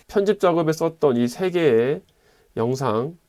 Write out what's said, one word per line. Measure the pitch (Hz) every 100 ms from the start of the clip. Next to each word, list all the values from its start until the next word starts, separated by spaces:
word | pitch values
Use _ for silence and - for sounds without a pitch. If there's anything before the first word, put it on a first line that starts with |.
| -
편집 | 208 202 202
작업에 | 185 170 160
썼던 | 160 165 160 147 120
이 | 120
세 | 120 185
개의 | 175 156 113 123 180 - _ _ _ _ -
영상 | 117 131 131 107 143 175